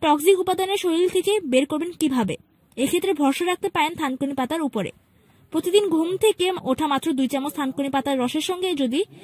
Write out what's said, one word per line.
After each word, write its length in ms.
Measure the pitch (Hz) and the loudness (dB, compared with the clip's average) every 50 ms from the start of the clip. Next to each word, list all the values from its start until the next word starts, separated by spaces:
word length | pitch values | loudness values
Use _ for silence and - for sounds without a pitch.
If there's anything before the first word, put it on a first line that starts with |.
টক্সিক 360 | - 311 294 294 294 370 392 359 | 2 2 2 4 6 6 6 6
উপাদানের 400 | 370 370 359 349 381 381 392 403 - | 4 0 0 0 0 0 -2 0 0
শরীর 240 | 359 320 339 359 370 | 0 2 2 2 2
থেকে 240 | - 370 339 392 415 427 359 269 | 2 0 2 2 2 0 0 2
বের 140 | 247 254 285 | 2 2 2
করবেন 260 | - 302 302 339 359 | 2 0 -4 -4 -4
কিভাবে? 440 | 339 - 320 285 269 247 214 180 - - _ _ _ _ _ _ _ - | -4 -2 -2 0 0 0 0 -2 -4 -6 _ _ _ _ _ _ _ -4
এক্ষেত্রে 340 | 262 277 330 349 - 381 392 | -2 0 0 0 0 0 0
ভরসা 300 | 294 285 269 269 - 359 | 2 2 0 0 0 0
রাখতে 240 | 359 359 - - 381 | -2 -2 -2 -4 -4
পারেন 240 | - 349 294 311 349 | -2 -2 -2 -2 -2
থানকুনি 380 | 330 311 269 262 254 285 277 285 | -4 -4 -4 -4 -4 -4 -4 -2
পাতার 280 | 269 254 247 302 330 | -4 -4 -2 -2 -4
উপরে। 300 | 311 269 - - 85 - - _ _ _ _ _ _ _ _ _ - _ - | -4 -4 -4 -4 -6 -6 -8 _ _ _ _ _ _ _ _ _ -14 _ -4
প্রতিদিন 300 | 226 - 359 349 415 415 381 | -2 0 2 4 4 4 4
ঘুম 200 | 320 311 330 339 381 370 | 2 0 0 0 0 2
থেকে 280 | - 440 392 - 359 370 370 - - | 2 2 2 2 0 -2 -2 -2 -2
ওঠা 240 | 254 262 - 311 294 | -2 0 0 0 0
মাত্র 200 | 277 262 - 320 285 | 0 0 0 0 0
দুই 140 | 254 262 247 | 0 0 0
চামচ 260 | 285 269 269 285 - | 0 -2 -4 -4 -4
থানকুনি 360 | 294 285 262 262 - 277 277 | -4 -4 -4 -4 -4 -4 -2
পাতার 260 | 269 269 262 285 277 262 | -2 -2 0 0 0 0
রসের 260 | 247 254 - 311 302 - | 0 -2 -2 -2 -2 -2
সঙ্গে 200 | 370 359 359 370 359 | -2 -2 -2 -2 0
যদি 280 | 277 269 240 247 302 415 - - - | 0 0 0 0 -2 -2 -4 -8 -14